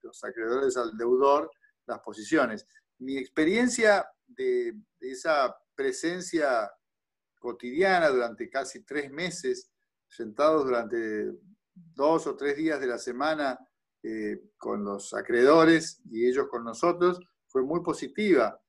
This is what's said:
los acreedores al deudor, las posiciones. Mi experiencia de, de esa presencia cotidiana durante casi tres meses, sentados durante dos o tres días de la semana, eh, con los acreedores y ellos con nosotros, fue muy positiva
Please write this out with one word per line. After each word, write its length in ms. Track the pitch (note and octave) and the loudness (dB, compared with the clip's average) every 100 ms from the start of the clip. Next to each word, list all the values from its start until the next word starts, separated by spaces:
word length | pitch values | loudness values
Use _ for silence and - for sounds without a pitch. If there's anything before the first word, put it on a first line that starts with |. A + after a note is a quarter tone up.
los 200 | A2+ - | -20 -14
acreedores 540 | G#2+ G#2 A2+ B2+ C3+ | -12 -8 -4 0 0
al 220 | B2 A#2 A2 | -2 -6 -4
deudor, 520 | A#2 B2+ C#3 D3 D#3+ _ _ _ - | 0 4 4 4 0 _ _ _ -12
las 140 | G#2+ | -10
posiciones. 680 | - G#2+ G#2 D#3 B2 G#2+ - _ _ _ | -10 -12 0 2 2 -2 -12 _ _ _
Mi 180 | B2+ C3+ | -8 -8
experiencia 880 | C3 - D#3 A3 B3 A#3 A3 G3 - _ _ | -6 0 2 2 0 2 4 4 0 _ _
de, 460 | A#3+ C3 B2 A#2 G#2+ _ _ | -4 -2 0 -2 -8 _ _
de 120 | B2+ | -14
esa 440 | C3+ E3+ D3+ B2 - _ | -6 0 2 2 -2 _
presencia 960 | - C3+ B2+ D#3+ F3+ F3+ E3 C#3+ A#2+ G2+ - _ _ _ _ _ _ | -4 -2 -2 -4 -4 -4 -2 2 0 -2 -10 _ _ _ _ _ _
cotidiana 720 | A#2+ A#2 A#2+ C3 F#3+ F#3 D#3 | -10 -10 -8 0 2 4 4
durante 400 | B2+ A#2 G#2+ - | 2 0 -6 -6
casi 340 | C3+ - - | -6 -6 -12
tres 260 | - C#3+ C#3 | -8 -6 -6
meses, 640 | C#3 F3+ - B2+ B2 - _ _ _ | -6 -8 -4 -4 -4 -8 _ _ _
sentados 600 | _ - A2+ G#2+ D3+ D#3+ | _ -12 -10 2 4 4
durante 680 | C3 A#2+ A2 A#2 A2 G#2+ G#2 - - _ _ | 2 0 -2 -4 -4 -4 -6 -10 -20 _ _
dos 540 | - - - D3 E3 D#3+ | -20 -20 -2 2 2 -2
o 80 | |
tres 220 | - C#3+ C#3+ | -4 -4 -2
días 240 | D#3+ C#3+ | -2 -2
de 60 | B2+ | -4
la 100 | A#2 | -4
semana, 600 | B2+ A#2+ D3 D#3 C#3 B2 - _ _ _ | -6 -4 -4 -2 -4 -6 -14 _ _ _
eh, 460 | A2 A2 G#2 G2 - _ | -10 -6 -6 -8 -12 _
con 260 | A2+ G#2+ | -8 -6
los 300 | G2+ G2+ - | -6 -8 -8
acreedores 880 | A2 - A#2+ C3 E3 D#3+ D#3+ E3 - - | -10 -2 4 8 8 8 6 2 -12 -12
y 160 | A2+ B2 | 0 0
ellos 220 | B2+ C3 | 2 -2
con 160 | A#2+ | -4
nosotros, 520 | A#2 A2+ E3+ F3 F3+ F3+ - _ _ | -8 -2 0 2 0 0 -12 _ _
fue 160 | C3 | -2
muy 180 | C3 E3+ | 0 -2
positiva 800 | E3+ D#3 B2+ - G#3 D3 G#2+ - | -2 -4 -6 -2 4 4 4 -2